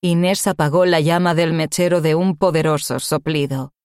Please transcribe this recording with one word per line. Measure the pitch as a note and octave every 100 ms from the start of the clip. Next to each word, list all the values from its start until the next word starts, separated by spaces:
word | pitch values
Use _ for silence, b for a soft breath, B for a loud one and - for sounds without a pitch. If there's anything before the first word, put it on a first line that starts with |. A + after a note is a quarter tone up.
Inés | F3+ E3+ F3+ G3 -
apagó | F#3 D3+ D#3 F3+
la | E3+
llama | D#3 E3+ F3+
del | E3 E3
mechero | D#3+ D#3 - F3 F3
de | D#3+
un | D#3 F#3 D#3+
poderoso | F#3+ D#3+ D#3 D3+ - B2+
soplido. | - D#3 D3+ D#3 C#3 C3+ C3 _